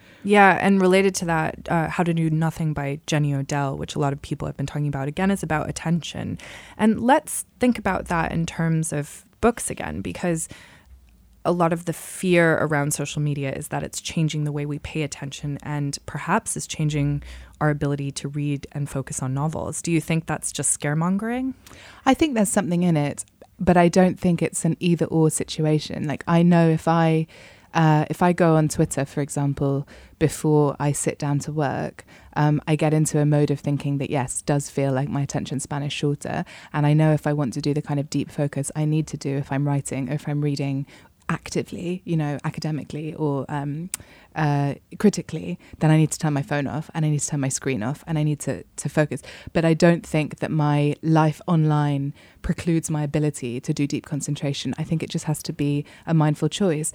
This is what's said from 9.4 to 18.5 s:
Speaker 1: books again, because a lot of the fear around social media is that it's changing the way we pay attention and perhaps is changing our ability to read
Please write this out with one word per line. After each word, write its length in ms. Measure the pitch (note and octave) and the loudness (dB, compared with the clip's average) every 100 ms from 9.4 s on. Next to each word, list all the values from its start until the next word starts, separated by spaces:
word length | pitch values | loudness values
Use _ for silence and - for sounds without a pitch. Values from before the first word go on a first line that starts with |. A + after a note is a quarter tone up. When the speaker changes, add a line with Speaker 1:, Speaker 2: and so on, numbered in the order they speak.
Speaker 1:
books 280 | A3+ A#3 - | 0 0 -6
again, 320 | - - D2+ | -8 -8 -8
because 480 | F#3+ E3+ F3+ D#3+ - - - - _ - _ _ _ _ | -8 -4 -2 -2 -4 -14 -20 -20 _ -20 _ _ _ _
a 60 | - | -2
lot 220 | F3 E3 | 2 0
of 140 | E3+ E3+ | 0 -4
the 60 | |
fear 640 | D#3+ - - F#3 F3 E3 D#3 | -8 -12 -4 2 4 6 4
around 340 | D3+ D3+ C#3+ | 2 0 0
social 280 | D3 D3 - | -2 -4 -2
media 320 | D3 C#3+ C3+ | -2 -2 -4
is 160 | - D3+ | -6 -6
that 140 | D3 | -6
it's 180 | - - | -6 -8
changing 440 | - - D#3 D3+ | -6 0 0 0
the 80 | D3 | -4
way 120 | D3 | -4
we 140 | D3 D3 | -6 -6
pay 240 | - D#3 | -6 -6
attention 560 | D3 - C#3 - D3 C#3+ | -6 -6 -12 -8 -8 -8
and 360 | - D3 C#3+ - - | -6 -4 -4 -6 -10
perhaps 500 | D3+ - G#3 - - | -8 -2 -2 -2 -8
is 100 | - | -8
changing 540 | - D#3 D3+ C#3+ C#3+ - - - - | -4 -2 0 0 -2 -6 -16 -20 -2
our 100 | D3+ | 0
ability 420 | D3 D3 C#3+ C#3 | 0 -2 -2 -6
to 160 | - C#3+ | -8 -8
read 380 | D3 D3 | -4 -4